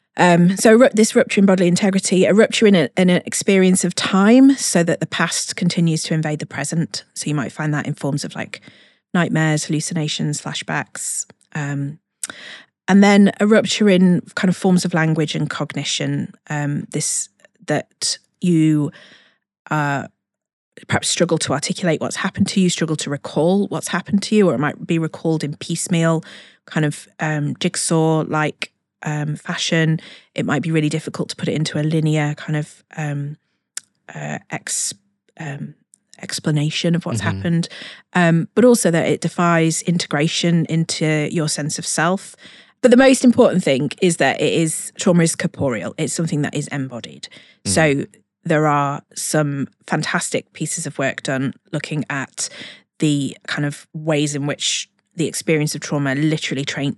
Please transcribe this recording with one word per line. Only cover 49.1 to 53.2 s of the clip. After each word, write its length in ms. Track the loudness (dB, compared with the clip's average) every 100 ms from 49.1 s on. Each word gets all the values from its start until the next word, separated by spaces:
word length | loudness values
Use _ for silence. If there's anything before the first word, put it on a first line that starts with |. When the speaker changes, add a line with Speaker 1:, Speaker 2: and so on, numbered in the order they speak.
Speaker 1:
some 540 | -10 -4 -2 -2 -4 -8 _ -6
fantastic 640 | -4 -2 -4 -4 -8 -8
pieces 340 | -10 -8 -8 -8
of 120 | -4
work 240 | -4 -4
done 320 | -6 -4 -4 -8 -10
looking 320 | -10 -6 -8 -6
at 380 | -8 -8 -10 -10 -10 -20 -20 _ -4
the 380 | 0 0